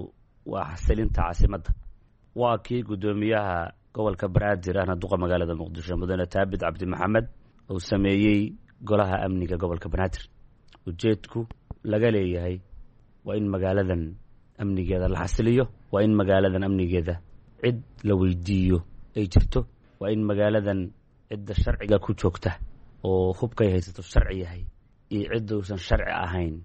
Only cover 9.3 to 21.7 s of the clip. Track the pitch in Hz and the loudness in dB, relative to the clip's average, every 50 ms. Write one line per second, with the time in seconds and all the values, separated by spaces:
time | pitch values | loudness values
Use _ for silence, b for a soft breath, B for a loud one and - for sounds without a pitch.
9.3 | 95 92 90 82 90 85 92 87 85 82 - 87 - 90 95 92 - - - - | -2 -2 -2 -2 -2 -2 -2 -2 -4 -4 -6 -4 -2 -2 -2 -2 -4 -6 -12 -14
10.3 | - - - - _ _ _ - - - - 95 85 90 - 110 107 - - - | -20 -20 -20 -20 _ _ _ -20 -20 -16 -12 -12 -6 -2 0 0 0 0 -2 -8
11.3 | - 120 113 113 - _ _ - - - - 110 107 107 117 117 110 101 95 90 | -8 -8 -8 -10 -12 _ _ -20 -16 -10 -6 -2 0 2 2 2 2 2 0 0
12.3 | 90 87 87 90 92 92 - - - - - - - - - _ _ _ - 107 | -2 -2 -4 -4 -6 -6 -10 -14 -20 -20 -20 -20 -20 -20 -20 _ _ _ -8 -6
13.3 | 104 107 104 101 95 92 95 95 95 101 95 92 90 85 80 80 90 - - - | -4 -2 -2 0 0 0 0 2 2 2 2 2 0 -2 -2 -6 -8 -12 -18 -20
14.3 | - - - _ _ - 107 98 98 95 90 82 95 90 92 92 92 - - - | -20 -20 -20 _ _ -6 -4 -2 -2 -2 0 0 0 0 0 0 0 -2 -2 -2
15.3 | - - 110 117 120 127 127 - - - - - - 98 107 110 107 101 95 95 | 0 2 2 4 4 4 2 0 -4 -14 -8 -2 0 2 4 4 4 4 4 4
16.3 | 95 95 98 95 92 95 98 98 98 92 90 87 92 87 82 87 85 87 - - | 4 4 4 4 2 0 0 0 0 0 0 2 0 0 0 -2 -4 -6 -8 -16
17.3 | - - - - - - - 123 120 113 - - - - - 104 101 92 95 92 | -20 -20 -20 -20 -8 -2 -2 -2 -2 -2 -6 -12 -12 -4 0 2 2 4 4 2
18.3 | 90 87 87 95 101 95 90 90 90 85 - - - - - - - 110 104 90 | 2 0 0 0 2 4 4 4 4 2 0 -4 -12 -18 -16 -8 -4 -4 0 4
19.3 | - - - - - 131 120 - - _ _ - - - 98 101 110 107 107 104 | 6 6 6 6 4 0 -2 -2 -6 _ _ -20 -12 -6 -2 -2 0 0 2 2
20.3 | 101 101 104 107 110 110 101 101 98 95 90 95 - - _ _ _ _ _ - | 2 4 4 4 4 2 2 0 0 0 -2 -4 -8 -14 _ _ _ _ _ -12
21.3 | 110 104 101 101 101 - - 120 | -10 -10 -8 -4 0 0 2 2